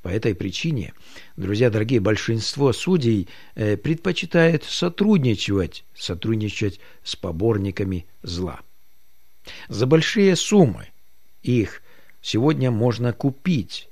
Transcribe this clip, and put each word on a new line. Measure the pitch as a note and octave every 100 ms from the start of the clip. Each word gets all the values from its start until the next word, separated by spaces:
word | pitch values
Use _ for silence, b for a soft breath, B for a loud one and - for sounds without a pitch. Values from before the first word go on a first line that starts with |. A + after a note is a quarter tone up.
По | F2+
этой | G#2 A2+ G2
причине, | G2+ - E3 C#3 - - B B B -
друзья | F#2+ G#2 B2
дорогие, | G#2+ A2 B2+
большинство | G2 G#2+ - A2+ - - C#3
судей, | A2+ - F#3 A#2+ G#2+ F2 B B -
э, | G#2+ G2+
предпочитают | C#3 D#3+ F#3+ E3 F3 E3+ E3 E3 -
сотрудничать, | - F3 - G#3 G3+ B2+ G2+ - G2 E2+ - - -
сотрудничать | - G#2 A2 A2 G#2+ - G#2 - b b
с | - -
поборниками | F#2+ E2 A2 G#2+ G2 F2+ G2 F#2 - -
зла. | - F2 F2+ - - - - - - - - - - B B
За | G#2 B2+
большие | D#3+ D#3 A3 G3 F3+
суммы | - G#3 D3+ F2+ - - - - - -
их | - A#2+ F#2+ - b b b b
сегодня | - G#2 C#3 D3 C3
можно | A2+ B2 A2 A#2+
купить | - C#3 B2+ F#3 D#3 D#2+ - -